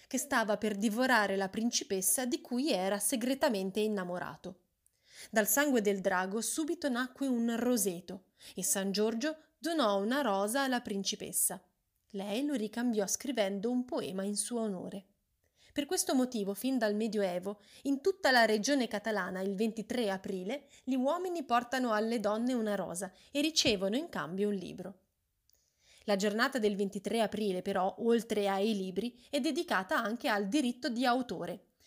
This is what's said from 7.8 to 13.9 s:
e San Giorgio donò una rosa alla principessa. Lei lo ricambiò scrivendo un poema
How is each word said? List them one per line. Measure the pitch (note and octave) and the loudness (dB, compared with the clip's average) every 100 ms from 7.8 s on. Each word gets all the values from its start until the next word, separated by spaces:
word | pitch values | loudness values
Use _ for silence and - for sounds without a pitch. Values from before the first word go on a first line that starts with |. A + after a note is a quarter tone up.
| F#3+ E3+ - F#3+ - _ - - | 2 -2 -8 -14 -16 _ -14 -6
e | |
San | F3+ G3+ G3 | -2 0 0
Giorgio | F#3+ G#3+ A#3 D4+ D#4 _ _ | 2 0 0 -2 -4 _ _
donò | D4+ E4 A3 G3 | -2 2 2 2
una | G#3 C#4 | 2 0
rosa | B3 G3 G#3 C4+ | 2 2 0 0
alla | C4+ B3 | 0 0
principessa. | B3 G3 F#3+ G#3 - - - F3+ - _ _ _ _ | -2 -4 -4 -6 -4 -2 -2 -2 -12 _ _ _ _
Lei | G3 G3+ A3 D4 | -8 -4 -2 -2
lo | C4 | -2
ricambiò | G#3 A#3+ B3 G#3+ F3+ | -2 -2 0 0 0
scrivendo | - C#4 A#3 G3 G3+ A#3 | -2 -2 0 0 0 0
un | B3 | -2
poema | B3 | -2